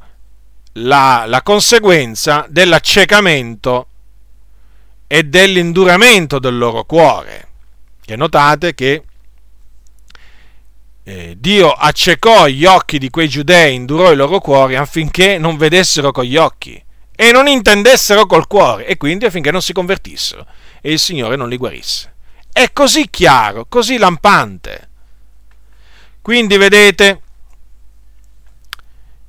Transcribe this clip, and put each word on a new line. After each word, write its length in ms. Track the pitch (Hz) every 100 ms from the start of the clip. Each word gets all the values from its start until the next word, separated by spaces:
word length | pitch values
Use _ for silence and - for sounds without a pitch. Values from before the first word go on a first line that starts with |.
| - - - - - - -
la, 520 | 110 120 139 135 123 113
la 140 | 123
conseguenza 1040 | - 208 - 240 208 170 123 110 - 147 147
dell'accecamento 1400 | 147 180 160 - 202 - 208 196 147 120 113 131 123 127 - - - - - - - - - - - -
e 160 | 147
dell'induramento 1160 | 156 175 196 180 170 170 185 180 240 214 151 143
del 180 | 127 120
loro 280 | 120 113 113
cuore. 640 | 160 156 104 60 52 - - - - - -
Che 160 | - 107
notate 580 | 160 151 143 151 175
che, 300 | - 131 151 - - - - - - - - - - - - - - - - - - - -
eh, 320 | - 95 85 87
Dio 320 | 135 208 165
accecò 760 | - 147 - - 165 226 220 156
gli 200 | 135 170
occhi 340 | 185 - 151
di 100 | 135
quei 180 | 165 160
giudei, 460 | 131 143 180 156
indurò 380 | 127 123 156 185
i 40 | 147
loro 240 | 139 190
cuori 360 | 175 139 131 131
affinché 640 | 143 165 156 - 190 190
non 180 | 160 156
vedessero 540 | 156 175 180 - 139
con 120 | 135
gli 140 | 123 143
occhi 420 | 147 - 127 113 - - - -
e 160 | 226
non 160 | 247 277
intendessero 800 | 269 208 202 220 247 - 208 214
col 180 | 175 151
cuore, 400 | 202 151 104 113
e 100 | -
quindi 280 | 143 180 233
affinché 240 | 175 147
non 140 | 175
si 100 | -
convertissero 720 | 190 180 190 - 71 - - - - - -
e 100 | 139
il 80 | 156
Signore 360 | - 170 113 135
non 140 | 120
li 80 | 123
guarisse. 560 | 120 67 - - - - - - -
È 200 | - 247
così 380 | - 277 311 294
chiaro, 560 | - 170 131 107 104 117
così 300 | 247 226 254
lampante. 920 | 190 170 208 180 117 92 - 50 - - - - - - - - - - - - - -
Quindi 360 | - 240 220 202
vedete, 640 | 196 208 208 180 202 190 - - - - - - - - - - - - - - - - - - - -